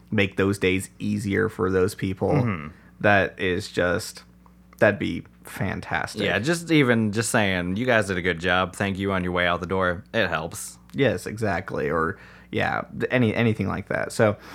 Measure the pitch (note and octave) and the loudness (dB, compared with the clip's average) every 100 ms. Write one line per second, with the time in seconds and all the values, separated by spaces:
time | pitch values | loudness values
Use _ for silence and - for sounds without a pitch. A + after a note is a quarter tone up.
0 | - G#2+ G2 - F#2+ G2+ F#2 F#2+ - - | -2 0 2 2 0 2 2 0 -4 -8
1 | G#2+ G#2 G2 G2 G2 - F#2+ F#2 F#2 - | -4 -4 0 0 0 0 0 2 0 0
2 | F#2+ F#2+ G2 C#3+ A#2+ E2+ D2+ - - - | -6 -2 0 2 2 -2 -8 -16 -20 0
3 | G#2 G2+ F2+ - F#2 F2+ - - F2+ F2 | 4 4 4 0 -2 -2 -2 0 0 0
4 | - - - - - - - - G#2+ G2+ | -4 -14 -20 -20 -20 -20 -20 2 2 2
5 | F#2 E2+ - - - - F#2+ - - E2 | -2 -6 -10 -20 -16 -6 -6 -6 -6 -6
6 | - C#2+ F#2+ F#2+ C3+ E3+ E3 D#3 B2 A2+ | -4 -4 -2 0 0 -2 2 4 6 4
7 | G#2+ G#2 A2+ A#2+ G2 F#2 F2 G2 B2+ A2+ | 2 0 0 2 2 0 -2 -2 2 2
8 | G2 F2+ F2+ E2 F2+ F2+ F#2 - G2 F#2+ | 2 0 0 0 2 2 0 -2 -4 -2
9 | G2 F#2 F2+ F2+ F2 F2 F2 F#2+ F2+ F2 | -2 -2 0 0 0 0 -2 0 0 -2
10 | - A2+ F2+ D#2 E2+ - - - - - | -4 -2 0 -2 -4 -10 -14 -16 -10 0
11 | B2+ F#2 - G#2+ G#2+ F2+ - D2 C#2+ E2 | 0 0 -4 -4 -2 -2 -4 -4 -2 0
12 | D#2+ - - - - - - G#1+ - C#2 | 0 -4 -14 -20 -8 -2 -2 -2 -6 -6
13 | - B2+ A2 - A#2 G#2+ F#2+ E2+ - - | -2 2 2 2 0 0 -2 -4 -6 -4
14 | - - G#2+ G#2 - | -4 2 2 2 -8